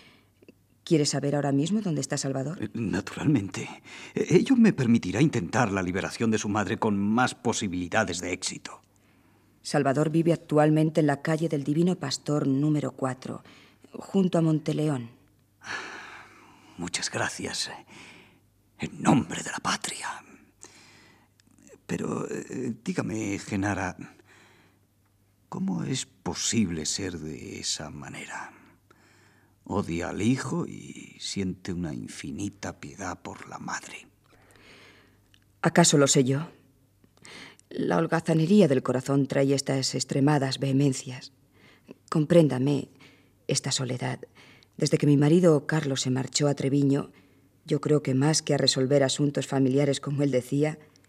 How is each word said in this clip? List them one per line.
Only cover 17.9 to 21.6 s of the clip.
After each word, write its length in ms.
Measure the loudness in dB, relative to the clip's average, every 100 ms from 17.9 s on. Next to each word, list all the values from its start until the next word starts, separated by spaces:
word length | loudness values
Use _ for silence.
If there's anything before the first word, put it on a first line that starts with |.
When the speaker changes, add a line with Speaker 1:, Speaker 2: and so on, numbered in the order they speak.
| -20 -20 -20 -20 _ _ _ _ _
Speaker 2:
En 220 | -12 -4
nombre 400 | 2 2 2 -8
de 80 | -10
la 80 | -6
patria. 640 | -4 -4 -6 -10 -12 -12 -16 -20 -20 _ -20 -20 -20 -20 -20 _ _ _ _ _